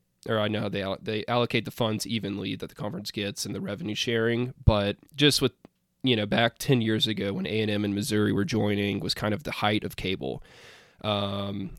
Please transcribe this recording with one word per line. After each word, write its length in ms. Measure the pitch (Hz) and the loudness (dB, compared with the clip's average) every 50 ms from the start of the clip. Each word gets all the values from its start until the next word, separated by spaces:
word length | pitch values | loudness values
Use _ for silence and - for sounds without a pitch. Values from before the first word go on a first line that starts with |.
| _ _ _ _ - | _ _ _ _ -4
or 120 | 117 113 107 | -2 0 0
I 80 | 107 | 0
know 140 | 107 107 104 | 0 0 -2
how 80 | 107 101 | -2 -2
they 120 | - 98 | -4 -4
all-, 160 | 95 98 95 - | -2 -4 -4 -4
they 220 | - 104 110 110 - | -4 -4 -4 -4 -2
allocate 380 | - 120 120 120 - - 117 104 | 0 0 2 2 2 0 0 -2
the 60 | 104 | -2
funds 360 | - - 120 110 110 107 - | -2 -2 0 0 0 -2 -2
evenly 480 | - 113 110 104 98 98 101 - 107 107 | -2 -2 -2 -2 -4 -4 -4 -4 -6 -6
that 140 | - - - | -6 -8 -10
the 60 | - | -10
conference 360 | - - 104 90 98 104 - | -8 -8 -8 -6 -8 -10 -8
gets 340 | - 107 101 101 - - - | -6 -4 -4 -4 -4 -6 -6
and 80 | 101 101 | -6 -6
the 80 | 95 | -6
revenue 320 | 98 98 101 - 87 107 104 | -6 -6 -6 -6 -6 -6 -4
sharing, 600 | - - 123 117 113 113 117 117 117 123 131 - - - | -2 -2 0 2 2 2 2 2 0 -2 -4 -6 0 2
but 340 | - 107 104 101 101 - - - - - | 4 4 4 2 0 -2 -4 -10 -14 0
just 260 | 135 147 143 - - | 4 6 6 6 6
with, 120 | 139 120 - _ - - _ _ _ _ _ _ | 2 0 -2 _ -14 -20 _ _ _ _ _ _
you 140 | - 131 117 | 0 2 2
know, 100 | 107 104 | 2 2
back 320 | 104 104 110 117 117 - | 2 2 4 4 2 2
ten 240 | - - - 135 120 | 0 2 2 4 4
years 240 | 110 110 110 - - | 4 2 2 2 2
ago 280 | 110 107 98 98 98 98 | 0 0 -2 -2 -2 -2
when 120 | 92 95 | -2 -2
A 160 | - 107 110 | -2 0 0
and 80 | 107 107 | 0 2
M 160 | 104 104 104 | 0 0 0
and 80 | 104 98 | 0 0
Missouri 380 | 101 104 98 107 107 104 107 | 0 0 2 2 4 4 4
were 140 | 107 104 101 | 4 2 2
joining 540 | - 117 107 104 104 101 101 101 101 101 101 | 2 2 2 2 2 2 2 0 0 0 -2
was 140 | 80 - - | -2 -2 -2
kind 200 | - - 107 104 | -2 0 -2 -2
of 100 | - - | -2 -4
the 80 | - | -6
height 320 | - - 107 107 107 104 - | -4 0 0 2 2 2 0
of 120 | 95 - | -4 -6
cable. 460 | - - 92 95 - 65 65 - - - - - - - - - - - - _ _ | -4 -2 -2 -2 -2 -4 -6 -6 -8 -10 -14 -20 -20 -20 -20 -20 -20 -20 -20 _ _
Um, 760 | - 107 104 101 101 98 98 101 101 101 101 98 95 87 - | -4 -2 0 0 -2 -2 -4 -4 -4 -6 -6 -6 -8 -8 -10